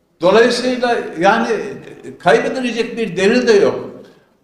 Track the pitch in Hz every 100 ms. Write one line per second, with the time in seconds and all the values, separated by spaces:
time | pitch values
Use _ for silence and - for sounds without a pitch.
0 | _ _ 170 214 240 - 254 240 240 214
1 | - 160 190 233 233 202 143 127 - -
2 | - - 175 233 269 254 247 226 220 220
3 | 208 170 196 247 233 202 139 - - -
4 | - _ _ _